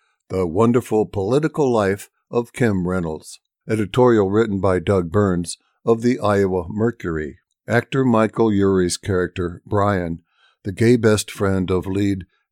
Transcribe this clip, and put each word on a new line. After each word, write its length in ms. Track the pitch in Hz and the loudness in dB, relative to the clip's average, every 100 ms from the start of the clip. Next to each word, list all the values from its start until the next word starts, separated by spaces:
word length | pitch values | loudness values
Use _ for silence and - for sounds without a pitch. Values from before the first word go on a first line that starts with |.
| _ _ - | _ _ -8
The 180 | 92 90 | -4 -2
Wonderful 600 | 85 117 120 - 107 101 | 2 2 2 0 0 0
Political 640 | 104 98 135 156 - 135 | -2 -2 0 -2 -2 0
Life 380 | 117 98 101 - _ _ | 2 0 -2 -8 _ _
of 220 | 120 120 | -6 -6
Kim 360 | - 120 98 87 | -2 0 0 -2
Reynolds." 500 | 92 82 78 - - _ _ - | -4 -6 -8 -14 -20 _ _ -6
Editorial 600 | 110 101 123 123 113 95 | -4 -2 2 4 4 4
written 300 | 104 113 98 | 2 0 0
by 180 | 95 92 | 0 0
Doug 320 | 85 98 85 | 0 0 0
Burns 480 | 98 101 87 85 - _ _ | 0 0 0 -4 -12 _ _
of 180 | 120 113 | -2 0
the 160 | 120 123 | 0 0
Iowa 480 | 104 101 98 90 85 | 0 2 0 -2 -4
Mercury. 680 | 104 117 - 90 80 73 - _ _ - | -4 -4 -4 -6 -6 -8 -12 _ _ -4
Actor 360 | 117 - 135 | -2 -2 0
Michael 480 | 131 113 110 - 113 | 2 2 2 2 2
Urie's 440 | 101 98 95 90 - | 4 2 2 0 -2
character, 640 | - 92 87 - 87 87 - | -4 -2 -2 -4 -8 -8 -4
Brian, 560 | 104 101 98 87 82 _ _ _ _ | 0 0 0 -4 -8 _ _ _ _
the 100 | - | -10
gay 240 | 92 113 123 | 0 2 4
best 340 | 110 107 - | 4 2 -2
friend 400 | - 101 95 90 | -4 -2 0 0
of 160 | 92 92 | -2 -2
lead 380 | 95 101 98 85 _ _ | -2 0 -2 -8 _ _